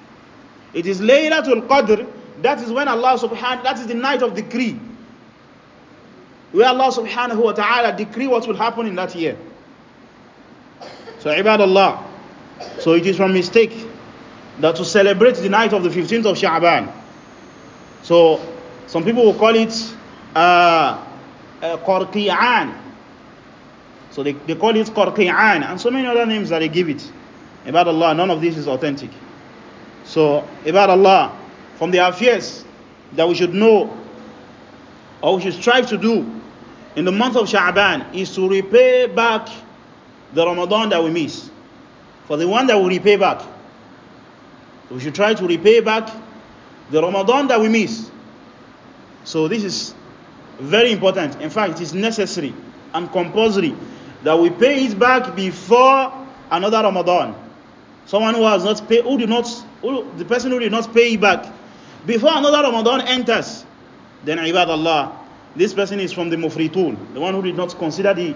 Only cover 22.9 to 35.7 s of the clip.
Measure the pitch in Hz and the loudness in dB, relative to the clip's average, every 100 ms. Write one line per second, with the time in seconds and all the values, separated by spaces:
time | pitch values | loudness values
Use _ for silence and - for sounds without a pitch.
22.9 | - - - - - - - - - - | -20 -20 -20 -20 -20 -20 -20 -20 -20 -20
23.9 | - - 143 143 143 160 156 220 220 214 | -20 -16 -6 -6 -6 -8 -2 0 2 0
24.9 | 208 180 208 180 165 214 165 131 180 240 | 0 0 2 0 4 2 2 -2 -4 -2
25.9 | 269 247 233 233 214 165 160 160 165 165 | -2 0 0 0 -2 -4 -2 -2 -2 -2
26.9 | 143 - - - - - - - 165 170 | -4 -10 -20 -20 -20 -20 -18 -2 0 2
27.9 | 160 165 156 185 160 165 156 139 131 151 | 2 2 2 0 0 -2 -4 -6 -4 -4
28.9 | 139 113 - - - - - - - - | -6 -12 -18 -20 -20 -20 -20 -20 -20 -20
29.9 | - - 160 151 147 - - 151 185 196 | -20 -6 2 2 2 -4 -10 0 4 6
30.9 | 185 196 185 123 - - - - - 170 | 6 6 6 2 -6 -20 -20 -16 -8 -2
31.9 | 180 180 180 247 202 - - - - - | 2 2 2 2 2 -2 -14 -20 -20 -20
32.9 | - - 143 170 170 175 190 220 208 151 | -20 -10 -2 0 0 -2 2 4 4 2
33.9 | - - - - - - - - - - | -8 -18 -20 -20 -20 -20 -20 -20 -20 -20
34.9 | - - - 156 185 185 135 233 | -20 -20 -4 0 0 -2 -2 2